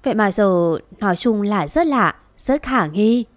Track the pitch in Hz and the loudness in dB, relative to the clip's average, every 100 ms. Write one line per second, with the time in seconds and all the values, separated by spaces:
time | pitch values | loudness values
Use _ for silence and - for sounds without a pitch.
0 | 269 214 202 185 202 180 170 160 _ - | -2 0 0 2 2 2 0 -2 _ -6
1 | 202 175 247 214 202 208 147 311 330 262 | -2 0 0 0 -2 -2 -2 -2 0 2
2 | 175 - _ _ - 285 262 262 156 165 | 0 -2 _ _ -2 -2 0 -2 -2 0
3 | 214 240 220 | 2 2 -2